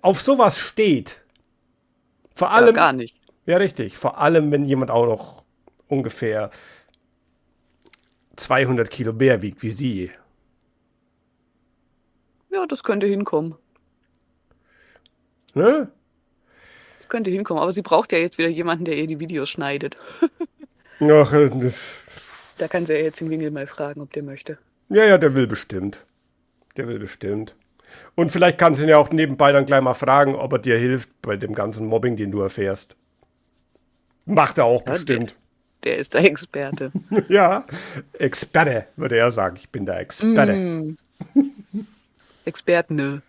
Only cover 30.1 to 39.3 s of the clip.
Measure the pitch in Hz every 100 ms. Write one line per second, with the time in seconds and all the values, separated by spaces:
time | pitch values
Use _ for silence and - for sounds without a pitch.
30.1 | 139 143 135 131 135 123 117 123 131 117
31.1 | _ - 101 98 104 104 110 110 113 123
32.1 | 110 101 101 95 - 98 98 - _ _
33.1 | _ _ _ _ _ _ _ _ _ _
34.1 | _ - 202 143 - 120 123 123 160 143
35.1 | 120 117 - _ _ _ _ - - -
36.1 | - 180 147 - 143 139 - 135 190 -
37.1 | 208 196 196 175 196 262 - - - -
38.1 | - 135 - - 165 156 117 98 - 131
39.1 | 117 120